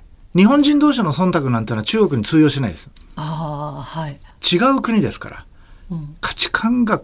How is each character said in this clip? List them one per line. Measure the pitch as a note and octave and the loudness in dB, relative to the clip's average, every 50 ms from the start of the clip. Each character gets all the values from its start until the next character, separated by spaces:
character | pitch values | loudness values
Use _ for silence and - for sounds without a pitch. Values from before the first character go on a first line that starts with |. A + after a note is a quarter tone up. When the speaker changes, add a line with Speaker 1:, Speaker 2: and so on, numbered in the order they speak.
| - - - - - - - | -20 -20 -20 -20 -20 -4 2
Speaker 1:
ー、 | E3+ | 4
日 | G3 | 4
本 | A3 C#4 D4 C#4+ | 6 6 4 4
人 | D4 D4 D4 | 4 4 4
同 | D4+ D4+ C4 | 4 4 2
士 | A#3+ G#3 | 2 0
の | D#3+ C3 | -2 0
忖 | - F#3 F3+ | 0 0 0
度 | E3+ E3 C#3 C3 | 2 0 0 0
な | A#2+ A2+ | 0 -2
ん | A2 | -2
て | G#2+ A#2 | -2 -4
の | G#2+ | -4
は | G#2 | -2
中 | - A3 A3 G#3 E3 | -2 2 2 2 2
国 | C#3+ | 2
に | A#2 G#2 | 0 -2
通 | - - D#3+ | 2 4 4
用 | D#3 D3 | 4 4
し | - C#3 C3 | 4 0 -4
な | G2+ | -4
い | |
で | E2 - | -6 -8
す。 | - - - - - - - | -14 -20 -20 -20 -20 -20 -16
Speaker 2:
あ | - D3+ D3+ D#3+ D#3 E3 D3+ D3+ C#3+ D3+ D3 C#3 C#3+ C3+ | -12 -10 -8 -8 -6 -6 -8 -8 -8 -10 -10 -10 -12 -14
あ、 | - - D#3+ | -12 -10 -8
は | D#3+ D3 | -8 -8
い。 | C#3 - - - - - - - | -10 -14 -18 -20 -16 -6 -2 0
Speaker 1:
違 | F3 F3 A#3 C4+ C#4 | 2 2 4 2 2
う | B3+ | 2
国 | G#3 - A3 G#3 D3+ | 0 0 0 0 0
で | G2+ | 0
す | - - | -4 -8
か | - - | -12 -16
ら。 | - - - - - - - - - - - - | -16 -18 -20 -20 -20 -20 -20 -20 -20 -20 -16 -12
Speaker 2:
う | F3+ | -12
ん。 | D#3+ D3 D3 D#3 - - | -10 -10 -12 -12 -10 -8
Speaker 1:
価 | - - | -8 -4
値 | - - - | -4 -4 -2
観 | - - - A3+ B3 B3 A#3 | -2 -2 -2 0 0 2 2
が | G#3 G#3 - | 0 0 -2